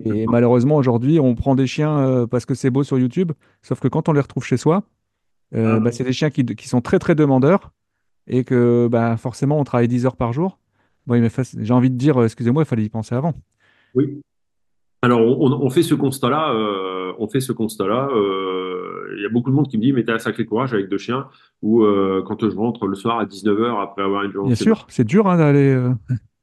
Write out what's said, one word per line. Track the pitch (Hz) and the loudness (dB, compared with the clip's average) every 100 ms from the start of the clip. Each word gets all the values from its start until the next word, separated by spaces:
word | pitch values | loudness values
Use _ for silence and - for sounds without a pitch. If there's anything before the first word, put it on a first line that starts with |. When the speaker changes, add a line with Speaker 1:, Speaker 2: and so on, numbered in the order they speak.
Speaker 1:
et | 113 104 113 | -4 -2 0
malheureusement, | 120 120 123 123 | 2 4 4 4
aujourd'hui, | 151 127 117 127 160 | 2 2 0 0 2
on | 131 117 | 2 0
prend | 139 | 0
des | 131 131 | 0 0
chiens, | - 151 147 | -2 -2 0
euh, | 131 127 120 | 0 0 0
parce | 123 | -4
que | - | -4
c'est | 131 135 | -4 -2
beau | 131 | 0
sur | 139 135 | 0 0
YouTube. | 127 147 180 - _ _ | 0 -2 -4 -4 _ _
Sauf | - 131 | -8 -4
que | 135 | -2
quand | 156 160 | -2 0
on | |
les | 147 | 0
retrouve | 135 - | 0 -6
chez | - 127 | -4 0
soi, | 151 180 - _ _ _ _ _ _ | 2 0 -2 _ _ _ _ _ _
euh, | 117 110 110 | -2 2 2
Speaker 2:
Ah. | |
Speaker 1:
bah, | 113 | 0
c'est | 117 | -2
des | 127 | -4
chiens | 127 151 | 0 -2
qui, | 147 | 0
qui | 123 107 - | -2 -4 -2
sont | 123 | -2
très, | - 190 | 2 0
très | - | 2
demandeurs | 156 147 131 135 196 - _ _ _ _ _ _ | 2 4 4 4 2 -2 _ _ _ _ _ _
et | 123 | -4
que, | 123 127 120 120 120 | 0 2 4 4 2
bah, | 117 117 113 | 2 0 -2
forcément, | 127 - 135 151 | -6 -4 0 0
on | |
travaille | 139 123 120 | 0 2 2
dix | 123 | 2
heures | 127 - | -2 -2
par | 120 | -4
jour. | 123 185 - _ _ _ _ - | -2 -4 -6 _ _ _ _ -2
Bon, | |
il | 120 | 2
m'a | 117 | 2
fait, | - 127 117 | 0 -6 -6
j'ai | 107 | 0
envie | 123 131 | 2 2
de | 123 | 2
dire, | 143 131 | 2 4
euh, | |
excusez-moi, | 113 - 117 139 | 2 0 -2 0
il | 151 | 0
fallait | 117 | -2
y | 107 | -4
penser | 113 107 | -6 -6
avant. | 123 165 - - _ _ _ _ | -4 -4 -6 -14 _ _ _ _
Speaker 2:
Oui. | 127 - 285 - _ _ _ _ _ _ _ | -2 -2 -4 -18 _ _ _ _ _ _ _
Alors, | 123 120 | 2 4
on, | 113 135 143 | 4 4 2
on, | 139 | 2
on | 139 | 0
fait | 175 | 0
ce | 165 | 2
constat-là, | 156 143 131 120 147 156 | 0 -2 -2 -2 0 -2
euh, | 113 107 98 95 92 92 - | -2 -2 -4 -6 -6 -8 -8
on | 107 | -4
fait | 139 | -4
ce | 131 | -4
constat-là, | 113 107 - 98 117 139 | -4 -4 -2 -2 0 0
euh, | 120 101 95 95 92 92 92 90 90 95 98 | 0 0 -2 -4 -6 -6 -8 -10 -12 -12 -8
il | |
y | 101 | -2
a | |
beaucoup | 117 131 | -2 0
de | |
monde | 135 135 | 0 0
qui | 110 | 0
me | |
dit, « | 120 | 0
Mais | 135 | 0
t'as | 110 | 0
un | 113 | -2
sacré | 117 104 | -4 -6
courage | 110 107 131 | -4 -2 -2
avec | 110 95 | -2 -2
deux | 98 | -6
chiens », | - 127 135 _ _ _ | -4 -6 -8 _ _ _
ou, | 107 113 | 0 4
euh, | 107 101 98 95 95 | 4 4 2 0 -4
quand | 107 107 | -4 -2
je | 92 | -2
rentre | 117 117 98 | -4 -2 -4
le | 98 | -4
soir | 117 117 | -2 -2
à | |
dix-neuf | 101 95 104 101 | -4 -4 -2 0
heures | 120 110 | 0 -2
après | 95 - | -6 -4
avoir | 98 98 | -2 -2
une | 101 | -4
journée | 95 101 | -4 -2
Speaker 1:
Bien | 117 | 0
sûr, | 208 220 - | 2 0 -2
c'est | - | -4
dur, | 113 190 196 | 0 2 2
hein, | 175 | 4
d'aller, | 151 143 139 | 4 4 4
euh, | 131 123 127 - 123 - _ | 2 0 -2 -4 -6 -6 _